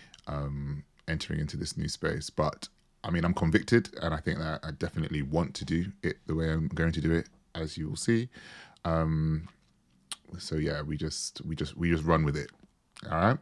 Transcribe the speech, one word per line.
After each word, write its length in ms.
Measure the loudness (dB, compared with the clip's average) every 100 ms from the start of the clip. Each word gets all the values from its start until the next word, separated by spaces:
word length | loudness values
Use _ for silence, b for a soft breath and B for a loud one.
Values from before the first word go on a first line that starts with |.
| B B -6
um, 580 | -4 -4 -4 -4 -6 -10 _ -4
entering 340 | -4 -2 -4
into 160 | -2 -4
this 200 | -6 -4
new 120 | -4
space. 420 | -2 -2 -2 -4
But, 380 | 0 0 -2 -12 _ _ _
I 60 | -2
mean, 140 | 2
I'm 100 | 2
convicted, 560 | 4 4 4 6 4 4 -2
and 140 | -2
I 60 | -2
think 180 | -2 -2
that 220 | -2 -4
I 80 | -6
definitely 500 | -6 -4 -2 -2 -2
want 340 | 0 2 0 -2
to 80 | -2
do 200 | 0 0 -4
it 140 | -6 -4 -4
the 80 |
way 160 | 0 2
I'm 180 | 0 0
going 240 | 2 2
to 80 | 2
do 120 | 2
it, 160 | 2 0 -12 _
as 220 | -6 -6 -4
you 120 | -6
will 80 | -2
see. 340 | 2 2 2 B B B B B 0
Um, 600 | 2 2 2 2 0 -4 -16 _ _ _ _ -16 -16 -14 -12
so 180 | -4 -2
yeah, 240 | 0 -2
we 160 | -4 -4
just, 480 | -4 -4 -8 -8
we 100 | -6 -4
just, 200 | -4 0
we 140 | 2
just 140 | 4
run 200 | 4 4
with 120 | 4 0
it. 120 | -6 -12 -20 _ _ -14 -4
All 80 | 4
right. 200 | 4 4